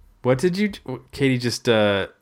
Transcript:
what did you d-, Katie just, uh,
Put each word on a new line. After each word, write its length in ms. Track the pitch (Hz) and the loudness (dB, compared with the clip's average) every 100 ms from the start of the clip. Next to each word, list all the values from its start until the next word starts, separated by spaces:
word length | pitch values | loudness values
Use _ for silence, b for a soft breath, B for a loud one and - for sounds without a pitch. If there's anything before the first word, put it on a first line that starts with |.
| - _ | -20 _
what 160 | 123 127 | -2 0
did 180 | 180 180 | 0 0
you 120 | 208 | -2
d-, 120 | 202 - 127 - | -4 -12 -12 -12
Katie 240 | - 139 123 | -2 0 0
just, 320 | 120 - - | -2 -2 2
uh, 400 | 110 104 98 87 - | 2 4 2 -2 -10